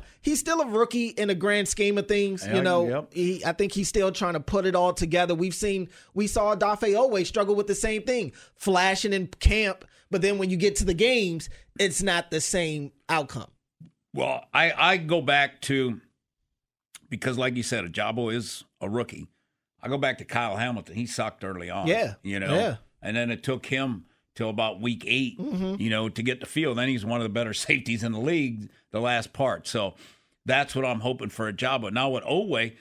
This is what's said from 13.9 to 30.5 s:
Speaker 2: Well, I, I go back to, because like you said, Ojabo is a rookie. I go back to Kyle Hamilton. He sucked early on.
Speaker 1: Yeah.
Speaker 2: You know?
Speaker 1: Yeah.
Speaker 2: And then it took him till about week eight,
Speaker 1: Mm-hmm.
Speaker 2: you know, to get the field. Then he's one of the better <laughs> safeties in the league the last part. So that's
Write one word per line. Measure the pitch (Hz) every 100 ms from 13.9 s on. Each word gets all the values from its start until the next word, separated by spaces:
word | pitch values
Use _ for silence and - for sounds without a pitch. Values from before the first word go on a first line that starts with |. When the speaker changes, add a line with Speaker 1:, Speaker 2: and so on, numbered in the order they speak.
| _ _
Speaker 2:
Well, | - 131 131 -
I, | 139 165 151
I | 165 190
go | 156 170
back | 143 143 139 -
to, | - 135 127 101 - _ _ _ _ _ _ _ _ - _
because | 113 135 123
like | 127 123
you |
said, | 110 117
Ojabo | 87 104 107 113 117
is | 117 107 - - _
a | 98
rookie. | 113 113 - 85 _ _ _ _ _
I | 120
go | 139
back | 135 123
to |
Kyle | - 120 117 101
Hamilton. | 123 113 -
He | 101 117
sucked | - 110 -
early | 95 92 87
on. | 95 156
Speaker 1:
Yeah. | 220 196 101
Speaker 2:
You | 98 98
know? | 95
Speaker 1:
Yeah. | 160 233 113 - _
Speaker 2:
And | 98 113
then | 120
it | 113
took | - 127 -
him | 135 135 104 - _ _
till | - 113
about | 107 110 95
week | 120 117 -
eight, | 123 127 104
Speaker 1:
Mm-hmm. | 262 185 190 196
Speaker 2:
you | 113
know, | 110 110
to | 110
get | 120 123
the | -
field. | 156 156 120
Then | 127
he's | 123
one | 101 117
of |
the | 110
better | 104 113
<laughs> |
safeties | 101 - 139 117 113
in | 113
the | 110
league | 135 170 131 110 101 - _
the | 107
last | 120 120 -
part. | - 131 85 -
So | 117 98 - - _ _ _
that's | -